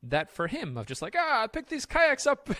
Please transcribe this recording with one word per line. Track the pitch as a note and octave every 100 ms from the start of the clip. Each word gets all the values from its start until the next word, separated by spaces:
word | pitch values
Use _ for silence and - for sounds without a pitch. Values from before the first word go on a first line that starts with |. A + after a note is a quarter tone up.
that | A#2+ C#3+ D#3
for | - E3+
him | C#4 A3+ B2
of | G#2
just | B2+
like, | D#3 E4+
ah, | E4 C#4
I | A3
picked | D#4 -
these | D#4+ -
kayaks | D#4+ E4 C#4+ -
up, | C#4 -